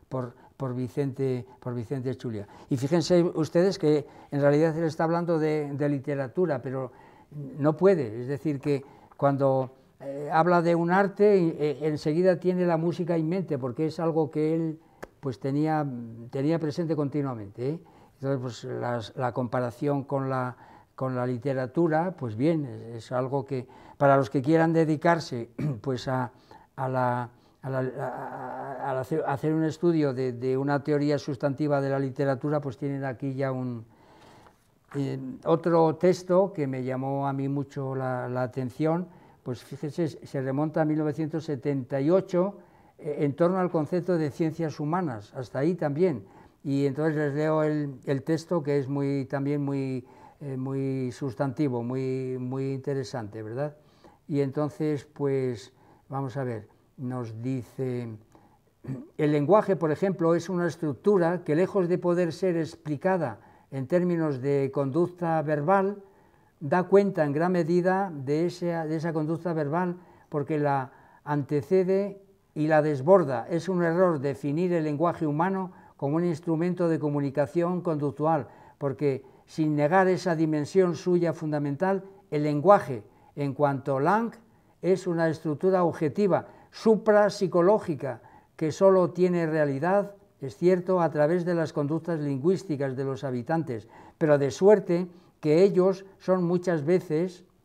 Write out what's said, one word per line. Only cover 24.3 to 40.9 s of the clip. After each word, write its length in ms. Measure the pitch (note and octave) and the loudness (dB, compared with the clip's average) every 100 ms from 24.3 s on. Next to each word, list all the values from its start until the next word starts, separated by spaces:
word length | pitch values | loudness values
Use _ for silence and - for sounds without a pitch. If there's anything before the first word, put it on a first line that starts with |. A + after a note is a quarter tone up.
| D3 | 0
quieran 320 | B2+ D#3+ E3 | 2 4 4
dedicarse, 800 | E3 D#3 D3+ E3+ E3+ - B2 A#2 - | 4 2 2 2 2 0 -8 -8 -6
<clears throat> 240 | D3 A#2 | -4 -4
pues, 260 | C#3 B2 - | -4 -4 -2
a, 240 | B2+ A#2+ - _ - - - | -4 -4 -8 _ -20 -18 -8
a 140 | C3 | -4
la, 400 | C3 B2 B2 A#2+ - _ _ | 0 0 0 -6 -12 _ _
a 80 | C3+ | -6
la, 100 | C3 | -4
a, 1080 | C3 B2 C3 - - - B2+ - - - C#3 | -4 -6 -8 -8 -10 -10 -10 -10 -10 -8 -4
a, 20 | |
a 80 | C3 | -4
hacer, 240 | B2+ D#3 - | -2 -2 -2
a 80 | |
hacer 200 | C#3 D3+ | -2 0
un 100 | D#3+ | 0
estudio 500 | D#3+ D3 F3 E3 C#3+ | 0 0 2 2 2
de, 200 | B2+ C3 | 0 -2
de 240 | A#2 B2+ C3 | -2 -2 0
una 260 | C#3+ C#3+ | 0 0
teoría 360 | C#3 D3 C#3+ C#3+ | 0 0 2 0
sustantiva 640 | - C3 E3+ - D3+ C#3+ | -2 -4 -2 -2 0 0
de 80 | C#3 | 0
la 100 | C3+ | 0
literatura, 640 | C3+ C3 C#3 B2+ D3+ D3 | -2 -2 -2 0 -2 -2
pues 160 | C#3+ A2 | -4 -6
tienen 260 | C#3+ C#3 | -6 -4
aquí 300 | C3+ A#2+ C#3 | -6 -6 -6
ya 180 | C3 C3+ | -4 -4
un, 340 | C3 B2+ A#2 A2+ - - - - - - _ _ _ _ C#3 | -2 -4 -8 -12 -20 -20 -20 -20 -20 -20 _ _ _ _ -6
eh, 240 | C3+ C3+ C3 - - | -4 -4 -8 -6 0
otro 500 | E3 E3+ E3 D#3+ D3+ | 2 2 4 4 4
texto 580 | F3+ F3+ - F3+ G3 | 2 2 2 2 2
que 120 | F#3 C3+ | 0 -4
me 180 | C3 | -4
llamó 440 | B2+ C3 C3+ C#3 C#3 | -4 -4 -2 -2 -2
a 60 | |
mí 140 | C3+ C#3 | -2 -2
mucho 460 | C#3 C#3 D3 C3+ C3+ | -4 -4 -6 -6 -4
la, 340 | C3 B2+ B2 | -4 -4 -4
la 140 | B2 | -4
atención, 640 | B2+ C3+ B2+ - D#3 E3 F3 - - - | -4 -4 -6 -2 0 0 -2 -12 -20 -14
pues 200 | - A#2+ | -10 -10
fíjense, 440 | - C#3 D3+ D#3 D#3 | -10 -10 -8 -4 -4
se 340 | - - C#3+ | -4 -8 -6
remonta 400 | C3 C3+ D#3 D#3 | -2 -2 0 0
a 40 | |
mil 120 | D#3 | 0